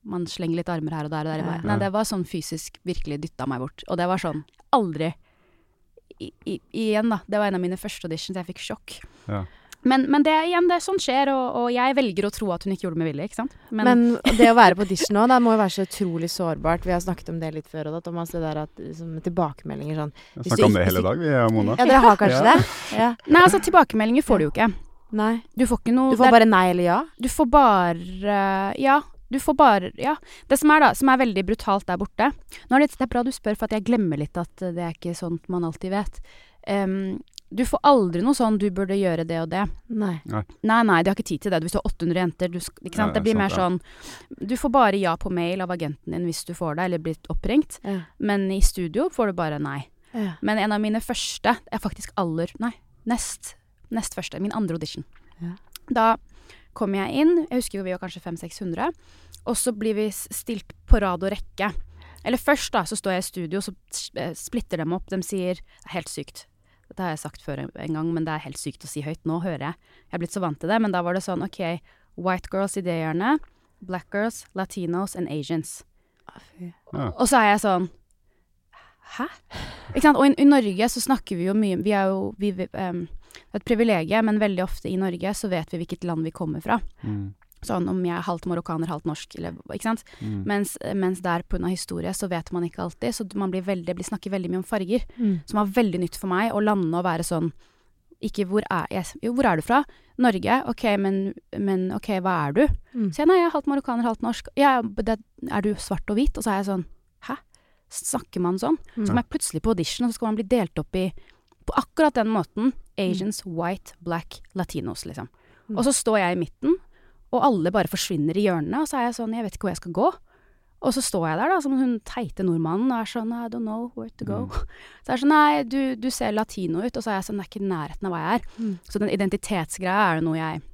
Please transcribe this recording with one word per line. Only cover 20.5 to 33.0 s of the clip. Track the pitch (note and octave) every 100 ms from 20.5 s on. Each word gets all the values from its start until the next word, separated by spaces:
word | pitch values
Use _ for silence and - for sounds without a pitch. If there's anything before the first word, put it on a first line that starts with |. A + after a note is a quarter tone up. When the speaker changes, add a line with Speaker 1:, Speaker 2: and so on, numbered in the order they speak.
Speaker 2:
du | A2
Speaker 3:
snakket |
om | G#2+
Speaker 2:
ikke, | G2+
Speaker 3:
det | F#2
hele | F#2
Speaker 2:
hvis |
du | F2+
Speaker 3:
dag, | C#3+
vi, | D#3+ C3
ja, | A2+
Mona. | A2+ G#2 -
Speaker 2:
Ja, | B3+
dere | C4+ B3
har | G3+
kanskje | G#3 B2+
Speaker 3:
Ja. | G#3+ E4
Speaker 2:
det? | - - - G#3+
Ja. | A#3 A#3 -
Speaker 1:
Nei, | D#4+
altså, | F4+ -
tilbakemeldinger | D#4+ F4 C4+ A3 G#3+ B3+
får | - G#3
du | D3+
jo |
ikke. | - A3 F#3 - - -
Speaker 2:
Nei. | G#3+ G#3+ A3+ -
Speaker 1:
Du | - B3+
får | A#3+
ikke | A3+
noe, | B3 C4
Speaker 2:
Du | A#3+
får |
Speaker 1:
det | B3+
er | A#3
Speaker 2:
bare | A3
nei | G3 F#3
eller | F3+ F3
ja? | F#3+ D#4+ -
Speaker 1:
Du | B3
får | - C4+
bare, | D4 B3+ G3 F3 E3+ F3+ F#3 G3+ G3+ G3 F#3+ G3 -
ja. | C4+ C#4 - - -
Du | C4+
får | - C4+
bare, | C#4+ G3+ F3+ -
ja. | D#3+ G3+ - - -
Det | C#4
som | D4+
er | D#4
da, | C4+
som | - C4+
er | C4
veldig | B3 F#3+ F#3+
brutalt | A3 - G3+ -
der | F3+
borte. | G3 - B3 - - - -
Nå | C4
er | D4
det, |
det | -